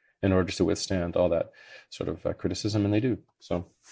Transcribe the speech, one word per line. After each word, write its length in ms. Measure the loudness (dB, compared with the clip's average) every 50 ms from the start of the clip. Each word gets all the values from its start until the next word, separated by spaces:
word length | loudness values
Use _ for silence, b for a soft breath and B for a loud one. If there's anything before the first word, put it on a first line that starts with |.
| _ _ _ _
in 100 | 0 4
order 200 | 4 4 2 2
to 120 | 0 0 2
withstand 520 | 2 2 -2 -2 -2 -2 -2 -2 -2 0
all 120 | 2 2 2
that 220 | 2 0 -2 -4 b b b b b b b b
sort 180 | -10 -8 -6 -6
of, 160 | -6 -4 -6
uh, 80 | -6
criticism, 520 | -6 -2 -4 -4 -4 -2 -4 -2 0 0 2
and 100 | 2 2
they 60 | 2
do. 180 | 2 0 -2 -2 -6 _ _ _
So 260 | -8 -6 -4 -4 -4 -8 _ _ _ -6